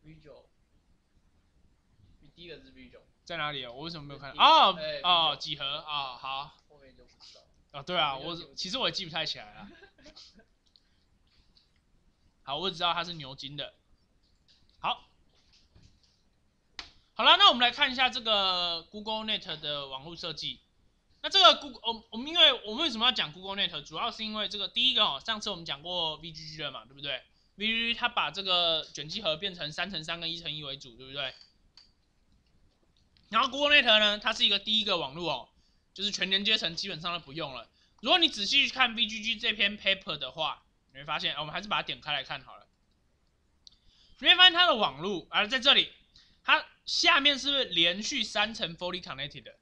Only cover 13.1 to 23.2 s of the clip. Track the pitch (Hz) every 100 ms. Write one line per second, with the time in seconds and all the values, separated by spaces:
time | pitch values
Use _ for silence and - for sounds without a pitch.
13.1 | 170 139 135 139 147 131 _ _ _ _
14.1 | _ _ _ _ _ _ _ 175 226 -
15.1 | _ _ _ _ _ _ - - _ _
16.1 | _ _ _ _ _ _ - - _ _
17.1 | - 240 349 403 262 240 247 285 247 262
18.1 | 254 226 208 190 180 175 170 160 208 208
19.1 | 220 220 208 185 156 151 147 139 135 147
20.1 | 170 175 151 147 127 _ _ _ _ _
21.1 | _ 302 370 359 285 294 233 220 226 -
22.1 | 214 277 339 311 247 202 220 330 226 240
23.1 | 240